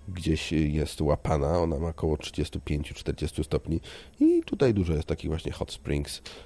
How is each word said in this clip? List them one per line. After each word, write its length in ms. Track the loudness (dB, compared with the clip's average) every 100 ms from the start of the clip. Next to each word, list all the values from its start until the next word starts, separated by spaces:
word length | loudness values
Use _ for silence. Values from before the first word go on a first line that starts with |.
| -10
gdzieś 440 | -4 0 0 2
jest 480 | 2 2 2 0 0
łapana, 580 | 2 2 2 2 2 2
ona 200 | 2 0
ma 100 | -2
około 280 | -2 0 0
trzydziestu 440 | -4 -4 -4 -4
pięciu, 340 | -2 -2 -2
czterdziestu 500 | -6 -6 -2 -4 -2
stopni 360 | -2 -2 0 -4 -4 -12 -12 2
i 220 | 4 4 2
tutaj 280 | 2 4
dużo 180 | 4 2
jest 160 | 2 0
takich 220 | -2 -2
właśnie 220 | -4 -4
hot 200 | -6 -6
springs, 500 | -6 -2 -2 -2 -6 -12 -16